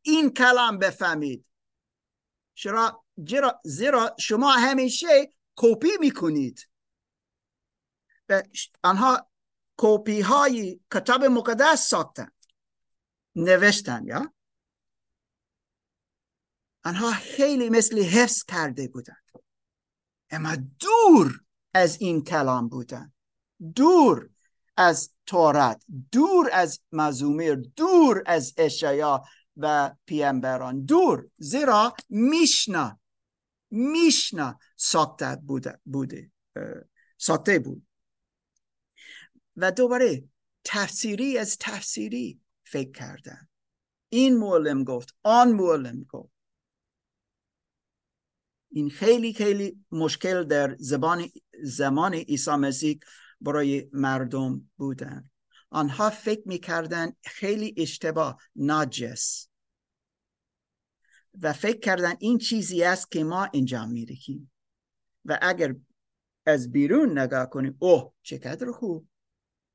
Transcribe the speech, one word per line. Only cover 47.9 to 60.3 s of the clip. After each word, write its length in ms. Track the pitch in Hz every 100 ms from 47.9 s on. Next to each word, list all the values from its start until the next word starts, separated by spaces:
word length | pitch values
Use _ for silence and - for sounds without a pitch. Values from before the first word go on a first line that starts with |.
| _ _ _ _ _ _ _ _
این 200 | 196 147
خیلی، 420 | - 202 240 226
خیلی 520 | 214 208 202 202 - -
مشکل 540 | 160 156 - 180 180
در 320 | 156 147 139 -
زبان، 500 | 135 139 160 175 170 - _ -
زمان 520 | 147 160 139 139 185
عیسی 360 | 165 170 143 165
مسیح 480 | 147 139 131 151 147 _ - - _
برای 480 | - 147 143 139 135
مردم 800 | 139 135 135 123 135 131 135 - -
بودن. 540 | 139 135 139 139 - _ _ _ _
آنها 400 | 156 147 131 214
فکر 320 | 214 - 214 190
می‌کردن 680 | 175 - 170 160 170 165 -
خیلی 500 | - - 202 214 214 -
اشتباه، 640 | 156 - 165 160 147 131 _ -
ناجس. 920 | 143 156 143 - 120 123 - - - _ _ _ _ _ _ _ _